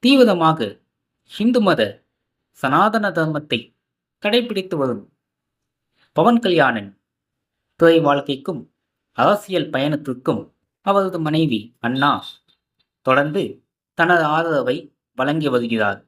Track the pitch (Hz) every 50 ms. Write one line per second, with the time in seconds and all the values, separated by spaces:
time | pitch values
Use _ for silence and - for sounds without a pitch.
0 | - 240 277 269 254 220 196 175 160 160 160 160 120 101 101 _ _ _ _ _
1 | _ _ _ _ _ _ - - 214 233 254 247 214 190 165 135 110 101 101 _
2 | _ _ _ _ _ _ _ _ _ _ _ _ - 131 135 160 190 214 214 226
3 | 214 202 175 170 160 160 156 147 147 - - 120 - _ _ _ _ _ _ _
4 | _ _ _ _ - 208 208 247 233 240 214 190 190 190 - 156 139 131 120 104
5 | - _ _ _ _ _ _ _ _ _ _ _ _ _ _ _ _ _ _ _
6 | _ _ _ - 156 226 240 233 233 202 175 160 143 131 120 110 101 98 - _
7 | _ _ _ _ _ _ _ _ _ _ _ _ _ _ _ _ 165 165 165 165
8 | 151 143 143 143 139 - 139 131 - - - 127 - _ _ _ _ _ _ _
9 | _ _ _ - 120 151 208 208 - - 190 175 151 - - 127 135 147 156 143
10 | - - 127 123 - - 120 104 98 - _ _ _ _ _ _ _ 196 196 202
11 | 196 190 180 170 160 156 151 156 165 147 123 107 104 - _ _ - 117 127 135
12 | 139 143 131 98 - - - _ _ _ _ _ _ _ _ _ _ _ _ _
13 | _ - 131 135 143 151 151 196 185 - - - _ _ _ _ _ _ _ -
14 | 170 170 180 175 160 151 151 160 170 165 156 143 123 127 131 160 185 - _ _
15 | _ _ _ - 131 139 147 160 147 143 127 123 120 113 113 113 107 101 98 -
16 | _